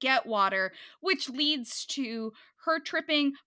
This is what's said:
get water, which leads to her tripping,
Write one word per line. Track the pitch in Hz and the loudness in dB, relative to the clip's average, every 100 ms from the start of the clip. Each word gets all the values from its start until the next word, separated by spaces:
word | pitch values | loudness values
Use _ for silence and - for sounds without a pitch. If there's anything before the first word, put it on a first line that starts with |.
get | 254 262 220 | 2 2 2
water, | 208 196 190 190 - - - | 2 2 2 -2 -4 -20 -6
which | 349 320 - | 0 0 -2
leads | 254 294 302 226 - - | -2 0 0 -4 -8 -6
to | - 240 226 220 214 - _ | -6 -4 -4 -6 -8 -20 _
her | - 320 | -2 -2
tripping, | 320 330 320 302 285 277 | 0 -4 0 2 2 0